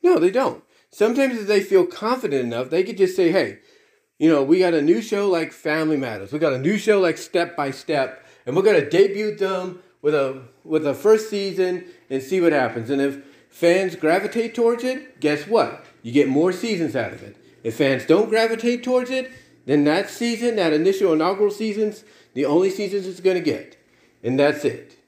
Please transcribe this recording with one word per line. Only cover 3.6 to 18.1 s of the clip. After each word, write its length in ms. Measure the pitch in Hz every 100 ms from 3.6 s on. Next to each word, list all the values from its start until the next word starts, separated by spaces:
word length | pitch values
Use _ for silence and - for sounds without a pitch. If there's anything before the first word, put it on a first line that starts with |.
| _ _ _ _ _ _
you 120 | 151
know, 160 | 156
we 160 | 135 175
got 140 | 185
a 80 | 165
new 200 | 147 208
show 260 | 208 208 202
like 240 | 175 160
Family 440 | - 165 156 156 151
Matters. 340 | 131 107 98
We 60 | 147
got 140 | 156
a 60 | 131
new 200 | 139 208
show 220 | - 208
like 180 | 185 160
Step 380 | - 185 170 -
by 160 | 139
Step. 520 | 131 - 151 131 - _ _ -
And 80 |
we're 80 | 143
gonna 260 | 196 190 143
debut 460 | 170 196 196 214
them 460 | - 190 190 185 175 - _
with 140 | 147 151
a, 260 | 135 131 123 _
with 200 | - 156
a 100 | 160
first 360 | - 208 220 214
season 540 | 208 196 175 185 185 - - _
and 100 | 135
see 200 | 131 190
what 120 | 170
happens." 380 | 147 123 117 113
And 100 | 139
if 180 | 139 139 - _ _
fans 460 | - 170 180 190 170
gravitate 580 | 156 175 202 233 226
towards 280 | 226 233 233
it, 380 | 254 262 - -
guess 260 | 147 147 165
what? 380 | 220 127 - - _
You 80 | 117
get 160 | 123 139
more 260 | 135 175
seasons 440 | 180 233 196 156 120
out 160 | 104
of 100 | -
it. 140 | - - _ _
If 140 | 117 113
fans 300 | 139 131
don't 240 | -